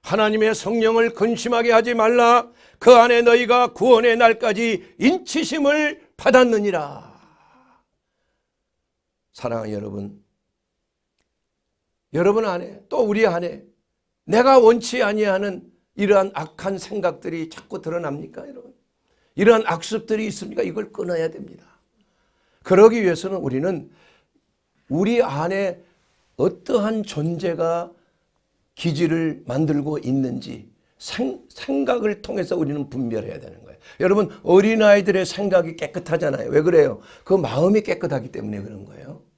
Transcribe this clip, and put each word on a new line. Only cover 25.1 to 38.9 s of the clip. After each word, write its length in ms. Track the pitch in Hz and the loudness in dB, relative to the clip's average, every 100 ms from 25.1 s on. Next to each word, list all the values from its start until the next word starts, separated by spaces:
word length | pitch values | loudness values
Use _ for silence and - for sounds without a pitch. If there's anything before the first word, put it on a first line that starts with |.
| 240 | 0
안에 600 | 185 143 170 190 196 175 _ _ _ _ _ - | 0 -2 -4 -2 -4 -6 _ _ _ _ _ -2
어떠한 680 | 185 - - 247 208 220 | -2 -2 -4 -2 -2 -4
존재가 880 | 208 151 156 170 - 165 165 170 175 _ _ _ _ _ _ _ _ - | -6 -6 -6 -4 -6 -4 -4 -4 -8 _ _ _ _ _ _ _ _ -6
기질을 680 | 170 147 170 165 160 - - | -4 -2 -2 0 -4 -6 -8
만들고 540 | 127 156 147 143 151 | -4 -2 -2 -4 -6
있는지 680 | 123 135 131 127 - 120 - _ _ _ | -4 -4 -4 -6 -12 -16 -20 _ _ _
생-, 440 | - - 262 - _ | -14 -8 -6 -8 _
생각을 720 | - - 277 269 240 214 202 | -16 -6 -4 -2 -2 -2 -6
통해서 340 | - 208 170 180 | -8 -8 -4 -4
우리는 340 | 143 147 139 | -4 -6 -8
분별해야 500 | 127 120 110 - 73 | -8 -6 -6 -8 -14
되는 240 | - 90 | -18 -20
거예요. 140 | - - - - | -20 -20 -20 -4
여러분, 300 | 180 202 196 - | 0 0 0 -6
어린아이들의 840 | 165 180 208 220 208 202 196 190 180 | 4 4 4 4 6 6 4 -2 -4
생각이 500 | - 202 185 160 165 | -6 0 0 -2 -8
깨끗하잖아요. 760 | 151 - - 165 160 - 120 | -10 -10 -6 -4 -4 -6 0
왜 120 | 147 | 0
그래요? 380 | 160 175 143 107 - - | 4 4 4 0 -16 -20
그 100 | - | 0
마음이 480 | 190 127 120 180 214 | 0 0 0 2 2
깨끗하기 500 | 208 175 160 139 113 | 0 -6 -4 -6 -8
때문에 300 | 117 107 104 | -12 -10 -10
그런 240 | 104 104 | -12 -16
거예요. 380 | 98 | -20